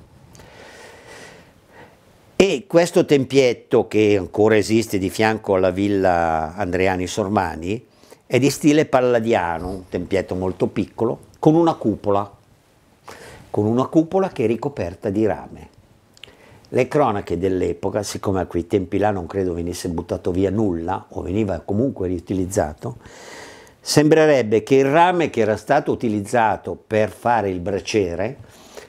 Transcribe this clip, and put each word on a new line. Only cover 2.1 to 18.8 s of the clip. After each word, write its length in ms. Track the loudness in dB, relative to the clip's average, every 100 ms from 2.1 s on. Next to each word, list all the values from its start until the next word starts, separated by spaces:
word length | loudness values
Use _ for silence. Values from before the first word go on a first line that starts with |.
| _ _ 2
E 300 | 2 0 0
questo 380 | 2 4 2 4
tempietto, 840 | 2 4 4 4 2 0 0 2
che 300 | 2 4 2
ancora 400 | 0 2 4 4
esiste 400 | 2 0 0 -2
di 120 | -2
fianco 460 | 0 0 0 0 2
alla 140 | 2
villa 880 | 0 0 2 2 2 0 -2 -4 -6
Andreani 520 | -4 0 0 0 -4
Sormani, 760 | -4 -2 -2 -2 -6 -8 -8 -10 _ -20 -20 -2
è 140 | 2
di 100 | 2
stile 360 | 2 2 4 2
palladiano, 840 | 2 2 2 2 0 0 -4 -8
un 180 | -12 -8
tempietto 480 | -8 -4 -4 -2 -4
molto 320 | -4 -2 -4
piccolo, 600 | -4 -6 -4 -4 -4 -12 0
con 160 | 2 4
una 200 | 2 0
cupola, 540 | -2 -2 0 0 -2 -12 _ _ _ _ _ _ -20 -20 -20 -20 -8
con 160 | -2 0
una 200 | 0 2
cupola 440 | 0 2 0 -2
che 160 | -2 -2
è 20 |
ricoperta 640 | -2 -4 -6 -8 -6 -4
di 160 | 0 0
rame. 440 | -2 -8 -20 -20 _ _ _ _ _ -20 -20 -20 -20 -6
Le 180 | -2 0
cronache 500 | 2 0 0 -4 -2
dell'epoca, 640 | -2 -2 -2 -4 -4 -4
siccome 400 | -6 -6 -4 -2
a 40 | -2
quei 200 | -6 -2
tempi 320 | -2